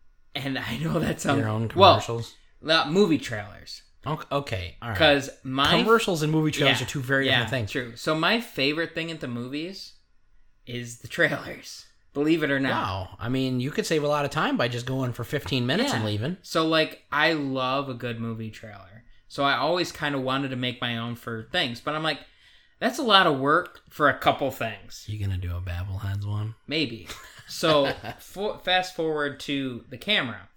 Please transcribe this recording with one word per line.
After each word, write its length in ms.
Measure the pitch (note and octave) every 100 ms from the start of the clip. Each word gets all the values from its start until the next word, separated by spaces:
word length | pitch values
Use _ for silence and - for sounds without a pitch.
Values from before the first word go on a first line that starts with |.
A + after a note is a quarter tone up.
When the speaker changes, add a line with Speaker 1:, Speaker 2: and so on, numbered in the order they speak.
| - _ - C3+
Speaker 1:
And 220 | C3+ C3
I 200 | - A2+
know 220 | D#3+ D#3+
that 220 | D#3 -
sounds 180 | E3 C#3
Speaker 2:
Your 100 | A2
own 220 | A2 A2+ E3+
Speaker 1:
well, 180 | F#3+
Speaker 2:
commercials? 420 | C3 - A#2 A#2 - - - D3+
Speaker 1:
uh, 180 | D#3+ C#3+
movie 280 | F3+ G3 D3+
trailers. 640 | - G#2+ G#2 F#2+ - - - _ -
Speaker 2:
Okay, 200 | D3+ -
okay, 460 | C#3 C#3 G#2+ F2 -
all 80 | A#2
right. 80 | G#2
Speaker 1:
'Cause 320 | D#3 C#3+ - -
my 260 | C3+ C3+ D3 E3+
Speaker 2:
Commercials 420 | G3+ A3+ G#3+ E3
and 80 | D3+
movie 200 | D#3 D#3
trailers 280 | - C3+ A#2
Speaker 1:
yeah, 60 | B2+
Speaker 2:
are 40 |
two 120 | D3
very 240 | B2 C#3 C3+
Speaker 1:
yeah, 60 | B2+
Speaker 2:
different 60 | A2+
things. 220 | C3 G#2
Speaker 1:
true. 240 | C#3 A#2+ A#2
So 180 | - D#3
my 240 | E3+ A#3
favorite 540 | A#3 - C3+ D3+ D#3+ E3+
thing 160 | E3
at 80 | D#3+
the 80 | C#3
movies 680 | A#2+ B2 C#3+ E3+ G3 - - _ _ _ - - _ -
is 340 | B2 A#2+ A#2+
the 80 | -
trailers. 800 | - D#3 - - - - - - _ _
Believe 280 | C#3+ D3+ E3
it 60 | D3
or 80 | C#3
not. 120 | C3+
Speaker 2:
Wow. 380 | A#2+ B2 F#2+ F2+ -
I 100 | A2+
mean, 300 | C3 C3 B2+
you 120 | C3
could 140 | F3+ F#3+
save 180 | D#3
a 40 | D3
lot 180 | D3 C#3+
of 60 |
time 240 | D#3 G#3 C4
by 100 | B2
just 180 | A#2+ B2+
going 280 | C3+ B2+
for 100 | A#2
fifteen 420 | A#2 D3 - C3+ B2
minutes 260 | E3 C#4
and 100 | D#3+
Speaker 1:
Yeah. 40 | A2
Speaker 2:
leaving. 280 | G#2 B2+ F#3
Speaker 1:
So, 240 | - E3 D#3+
like, 360 | D#3+ D#3 - -
I 220 | C#3+ D#3+
love 540 | D#3+ C#3 C3 B2+ C#3 C3+
a 40 |
good 260 | A#2+ B2 A2+
movie 300 | A#2 A2+ A2
trailer. 520 | - G#2+ G2 G2 A2+ - - -
So 160 | -
I 140 | C#3 B2
always 340 | C#3+ F3+ E3
kinda 280 | - D3 C#3
wanted 300 | C3 C3+ C#3
to 60 | B2+
make 260 | B2+ A#2+
my 160 | A#2+ A#2
own 180 | A#2 A#2
for 280 | - A2+ A#2
things. 300 | F3+ D#3 A#2
But 120 | -
I'm 80 | D#3
like, 160 | D#3 C#3+ - _ _ - _ -
that's 180 | A#3 -
a 40 |
lot 240 | B3 F#3+ F3
of 100 | C3+
work 440 | C#3 D#3+ F3 - _
for 200 | - C#3+
a 80 | B2+
couple 320 | D#3 C3+ C#3
things. 540 | - A#2 G#2+ - - -
Speaker 2:
You 120 | G#2+
gonna 180 | G2+ F#2
do 180 | F2 F2
a 60 |
Babbleheads 640 | F2+ F2 G2 F#2+ G2 G2+ G#2
one? 300 | G#2 G#2+ - -
Speaker 1:
Maybe. 400 | D#3+ C3 A2+ - - - - -
So 460 | - E3+ D3+ - - A2
Speaker 2:
<laughs> 140 | -
Speaker 1:
fo-, 380 | - F3+ G#3 -
fast 360 | - F#3 F#3 -
forward 440 | D#3+ D3+ C#3+ C3
to 420 | - C#3 C3 A#2 -
the 80 | B2
camera. 500 | - G#3 B2+ G2+ -